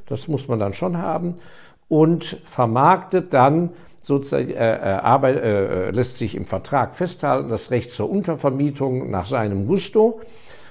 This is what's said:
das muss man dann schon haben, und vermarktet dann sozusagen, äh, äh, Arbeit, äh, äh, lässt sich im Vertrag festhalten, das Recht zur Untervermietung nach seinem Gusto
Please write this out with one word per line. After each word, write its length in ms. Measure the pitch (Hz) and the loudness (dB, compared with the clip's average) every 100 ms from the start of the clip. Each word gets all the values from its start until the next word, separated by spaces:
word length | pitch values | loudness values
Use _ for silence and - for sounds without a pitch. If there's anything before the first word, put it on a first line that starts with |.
| - | -8
das 200 | 120 - | -8 -4
muss 200 | 143 127 | -6 -2
man 120 | 117 | -2
dann 140 | 101 | -2
schon 240 | 98 180 170 | -2 -4 -2
haben, 380 | 170 165 175 175 - - - _ - | -4 -4 -4 -6 -14 -20 -20 _ 0
und 520 | 156 160 165 - - - | 4 4 4 -2 -12 -8
vermarktet 880 | - 120 117 151 185 180 185 165 | -2 2 4 6 4 2 -2 2
dann 380 | 139 135 160 170 - - - | 4 6 4 0 -6 -18 -14
sozusagen, 500 | - 139 139 143 127 | -2 -2 0 -2 -2
äh, 240 | - 117 110 | 0 0 0
äh, 40 | |
Arbeit, 580 | - 95 - 135 135 135 | 0 0 4 4 4 2
äh, 500 | 117 101 98 92 98 | 2 2 2 0 0
äh, 40 | |
lässt 260 | 101 127 - | 0 -2 -4
sich 180 | 110 - | -6 -6
im 100 | - | -4
Vertrag 500 | 92 - 143 117 - | -6 -2 0 0 -2
festhalten, 540 | 175 - 143 131 139 | -6 -2 0 0 0
das 220 | 110 - | -6 -2
Recht 200 | 123 - | -2 -2
zur 180 | - - | -4 -2
Untervermietung 1000 | 196 175 156 143 135 147 143 135 127 127 | -2 -2 -2 -2 0 -2 -2 -2 -2 -2
nach 140 | 98 92 | -4 -2
seinem 400 | 127 107 98 101 | -2 0 0 0
Gusto 540 | 185 - 214 226 226 - - - - - | -2 0 2 2 2 -10 -18 -18 -18 -20